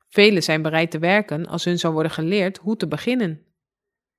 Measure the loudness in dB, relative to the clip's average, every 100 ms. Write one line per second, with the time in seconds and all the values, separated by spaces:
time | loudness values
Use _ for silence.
0 | _ 4 6 6 2 0 0 0 -2 0
1 | 2 2 0 -6 -6 -6 -2 -2 -2 -2
2 | -2 -2 -2 0 -2 -4 -6 -4 -4 -4
3 | -2 -2 -2 -6 _ _ _ _ _ _
4 | _